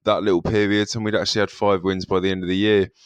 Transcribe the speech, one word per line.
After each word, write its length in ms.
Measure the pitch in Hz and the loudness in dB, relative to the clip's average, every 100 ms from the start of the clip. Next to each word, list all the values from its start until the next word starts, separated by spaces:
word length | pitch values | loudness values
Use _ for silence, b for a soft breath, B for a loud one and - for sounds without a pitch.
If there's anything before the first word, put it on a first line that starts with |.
that 200 | 107 95 | -2 0
little 180 | 101 87 | 2 0
period, 520 | - 110 104 104 104 | 0 0 2 0 -2
and 120 | 113 107 | -4 -4
we'd 100 | 101 | -2
actually 240 | 98 110 | -2 -2
had 120 | 98 | -4
five 320 | - 101 95 | -2 0 0
wins 220 | 92 92 90 | 0 -4 -2
by 140 | 95 | -2
the 100 | 95 | 0
end 140 | 92 | -2
of 60 | 90 | -2
the 80 | 95 | 0
year. 320 | 107 101 92 B | 2 2 2 B